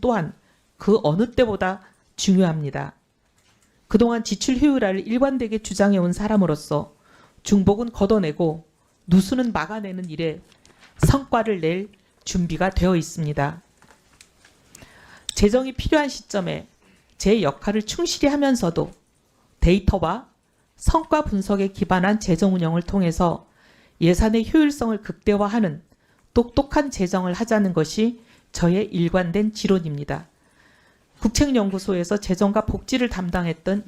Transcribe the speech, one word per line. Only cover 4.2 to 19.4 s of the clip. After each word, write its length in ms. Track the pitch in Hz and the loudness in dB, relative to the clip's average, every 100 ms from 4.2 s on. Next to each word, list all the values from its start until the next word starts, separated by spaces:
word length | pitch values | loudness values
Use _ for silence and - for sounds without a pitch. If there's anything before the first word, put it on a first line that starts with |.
지출 360 | 226 196 - 247 | -4 -4 -2 0
효율화를 480 | 294 269 208 190 214 | 2 2 0 -2 -2
일관되게 520 | 240 277 262 233 220 | 0 0 0 -4 -6
주장해온 540 | 220 185 202 196 175 | -4 0 2 2 0
사람으로서 840 | 180 214 214 175 151 - 147 - _ _ _ _ _ | -2 0 2 2 0 -4 -6 -6 _ _ _ _ _
중복은 480 | - 202 190 202 240 | 0 2 4 2 -2
걷어내고 760 | - 196 220 165 151 170 160 - _ _ _ - | -2 2 2 0 -2 -2 -4 -12 _ _ _ 2
누수는 440 | 185 185 254 247 | 2 4 0 0
막아내는 580 | 180 160 220 196 185 180 | -2 -6 -8 -8 -10 -10
일에 320 | 151 160 160 - _ _ _ _ - 160 | -4 -4 -6 -12 _ _ _ _ -2 2
성과를 540 | 277 262 240 226 190 | 2 0 -2 0 -2
낼 280 | 160 180 208 _ _ _ | -2 -4 -8 _ _ _
준비가 460 | - 185 175 160 190 | -8 -4 -4 -2 -2
되어 260 | - 180 175 | 0 2 2
있습니다. 640 | 156 - 151 147 143 170 _ _ _ _ _ _ _ _ _ _ _ - - - - - - | -2 -6 -6 -2 -4 -6 _ _ _ _ _ _ _ _ _ _ _ -20 -20 -20 -20 -18 -10
재정이 400 | - 208 247 262 | 2 2 2 -2
필요한 360 | 254 - 311 285 | -6 0 2 2
시점에 580 | - - 208 165 156 - _ _ _ _ - | -4 -8 -6 -4 -6 -10 _ _ _ _ -4
제 240 | 196 220 | 2 2
역할을 400 | 151 - - 214 | 2 -2 -2 -2
충실히 460 | 214 - 339 - 285 | -2 -4 -4 0 0
하면서도 600 | 294 277 247 170 165 151 - _ _ _ _ | 2 2 2 0 -2 -4 -8 _ _ _ _